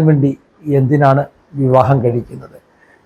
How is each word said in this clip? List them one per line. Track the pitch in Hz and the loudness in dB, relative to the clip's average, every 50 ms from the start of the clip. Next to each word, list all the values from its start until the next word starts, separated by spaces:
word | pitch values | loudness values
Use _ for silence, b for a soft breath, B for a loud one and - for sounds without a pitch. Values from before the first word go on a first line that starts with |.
| 160 | 2
വേണ്ടി | 156 151 139 135 139 135 - _ _ _ _ 165 151 143 139 | 2 2 2 0 -2 -4 -6 _ _ _ _ -8 -4 -2 -2
എന്തിനാണ് | 131 123 147 139 147 135 135 143 139 - _ _ _ _ - | 0 0 0 2 2 2 2 0 -2 -6 _ _ _ _ -8
വിവാഹം | 143 135 127 127 127 123 123 139 131 110 | -4 -2 0 2 2 2 2 0 0 0
കഴിക്കുന്നത്? | 120 117 120 - - - 131 131 - - - _ _ b b b b b b b | -2 -4 -6 -8 -10 -16 -20 -20 -20 -20 -20 _ _ b b b b b b b